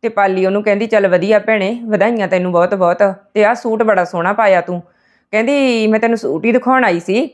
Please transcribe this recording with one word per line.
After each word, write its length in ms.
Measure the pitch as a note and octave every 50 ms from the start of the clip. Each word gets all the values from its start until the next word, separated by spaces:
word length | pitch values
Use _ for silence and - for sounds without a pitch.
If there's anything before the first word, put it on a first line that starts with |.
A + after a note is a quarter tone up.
ਤੇ 80 | - A3
ਪਾਲੀ 360 | A3 G3+ G3+ F#3+ F#3+ F#3 F#3
ਉਹਨੂੰ 180 | F#3+ G3 G3+ G#3
ਕਹਿੰਦੀ, 240 | G#3+ G3+ G3+ A3+
"ਚੱਲ 200 | A3 A3 G#3+ G3
ਵਧੀਆ 320 | F#3+ F3+ F3+ E3 G3+ G#3+ G#3
ਭੈਣੇ, 400 | G3+ A3+ A3 G#3+ F#3+ G3 A#3 A#3+ A#3
ਵਧਾਈਆਂ 420 | A3+ G#3 E3 F#3+ A3+ A#3+ A3 G3
ਤੈਨੂੰ 240 | F3 F#3+ F#3 F3+ F3+
ਬਹੁਤ 240 | F3 E3+ F3 F#3 G3+
ਬਹੁਤ, 280 | G3 F#3 E3+ F3 F3 G3+ G3 F#3+ F#3+ _ _ _
ਤੇ 120 | G#3 G#3
ਆਹ 100 | G#3 A#3+
ਸੂਟ 280 | A#3+ - A#3+ A3 A3 A3+
ਬੜਾ 200 | G#3+ G#3 F#3 F3
ਸੋਹਣਾ 300 | E3+ - F3 E3+ F#3 G#3
ਪਾਇਆ 280 | G#3+ A3+ G3+ F#3+ F3
ਤੂੰ।" 220 | E3+ - F3+ F3 E3+ _ _ _ _ _ _ _ _ _
ਕਹਿੰਦੀ, 560 | - G#3+ A3+ A#3 C#4+ C#4+ C4+ C4 A#3+ A3+ A3
"ਮੈਂ 120 | G#3+ A3 A3
ਤੈਨੂੰ 180 | A3+ A3+ A#3
ਸੂਟ 280 | A3 A#3 - C#3+ D#3+ F3+
ਹੀ 60 | A#3
ਦਿਖਾਉਣ 320 | A3+ B3+ A#3+ A#3+ C4 C4 B3
ਆਈ 160 | G#3 F3 E3+
ਸੀ 300 | E3+ - F#3+ A#3 D4 C#4